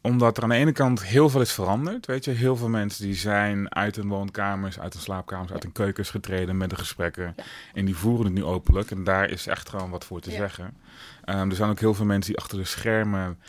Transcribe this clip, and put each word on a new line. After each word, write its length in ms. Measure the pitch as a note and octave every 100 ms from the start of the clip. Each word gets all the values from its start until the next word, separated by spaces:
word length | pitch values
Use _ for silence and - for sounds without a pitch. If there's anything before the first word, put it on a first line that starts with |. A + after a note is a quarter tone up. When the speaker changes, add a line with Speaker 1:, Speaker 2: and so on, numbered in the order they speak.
Speaker 1:
Omdat 360 | - B2 A#2 A2
er 60 |
aan 60 | A2+
de 60 |
ene 180 | A#2+ D3+
kant 320 | C#3+ C3 B2
heel 240 | F#2+ A#2+ D3+
veel 120 | C3+
is 120 | A#2+
veranderd. 540 | - F#2 G#2 D#3 A#3+ -
Weet 180 | C3
je, 60 | C3+
heel 260 | A#2+ B2+ B2
veel 120 | A#2
mensen 360 | A2+ G#2 -
die 100 | G2+
zijn 600 | F#2+ G2+ G2+ G#2 G2+ G2
uit 220 | - G2+ G#2+
hun 120 | G2+
woonkamers, 720 | G2 G2 G2+ G2+ G2 G2 F#2
uit 120 | F#2
hun 100 | -
slaapkamers, 500 | - F#2+ F2+ F#2+ F2+
uit 100 | E2+
hun 100 | F2
keukens 380 | - G2+ G2 G2
getreden 460 | G#2+ - F#2 F2+ F#2+
met 140 | F#2
de 60 | -
gesprekken. 560 | - - F2 F2 F2+ F2
Speaker 2:
Ja. 60 | - - -
Speaker 1:
En 100 | -
die 120 | G2 F2+
voeren 280 | G#2+ A#2+
het 100 | G#2+
nu 100 | F#2
openlijk. 460 | D#2+ F2+ - F#2+ G#2
En 140 | G2
daar 260 | F#2 F#2+ G2
is 160 | - -
echt 220 | - -
gewoon 220 | G2+ F#2
wat 140 | F2+
voor 160 | - F2
te 100 | F2
Speaker 2:
Ja. 60 | G2+
Speaker 1:
zeggen. 400 | G2+ - F2+ - - - - -
Ehm, 260 | - G2 F#2+
er 60 | F#2
zijn 140 | G#2+
ook 100 | G#2
heel 140 | A2
veel 100 | G2+
mensen 280 | G#2 G2 G2
die 100 | G#2+
achter 160 | - G2+
de 60 |
schermen 760 | F#2 - A2+ A2 G#2+ G2 F#2 F2